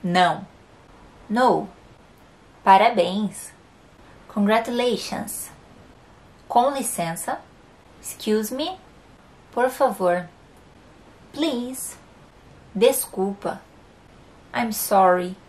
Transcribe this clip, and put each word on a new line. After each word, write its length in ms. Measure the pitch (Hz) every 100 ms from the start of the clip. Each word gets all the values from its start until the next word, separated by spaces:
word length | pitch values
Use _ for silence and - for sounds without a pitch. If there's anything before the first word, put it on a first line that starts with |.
Não. 440 | 180 180 175 156 - - - - - - - - -
No. 380 | 220 254 180 208 - - - - - - _ - -
Parabéns. 880 | - 190 226 220 175 196 208 - - - - _ - - - - -
Congratulations. 1200 | - 202 226 233 240 247 226 - - 226 - - - - - - - - - - - -
Com 240 | - 262
licença. 680 | 277 - - 170 170 - 294 - - - - - -
Excuse 520 | - - - 214 214
me. 240 | 254 330 381 - - - - - - -
Por 180 | - 254
favor. 600 | 254 262 196 180 180 170 - - - - - - - - - -
Please. 640 | 285 320 247 247 262 - - - - - - - - - 190
Desculpa. 880 | 233 269 - - 190 196 175 - - - - - - - - - -
I'm 180 | 247 233
sorry. 640 | 208 - 202 185 180 180 185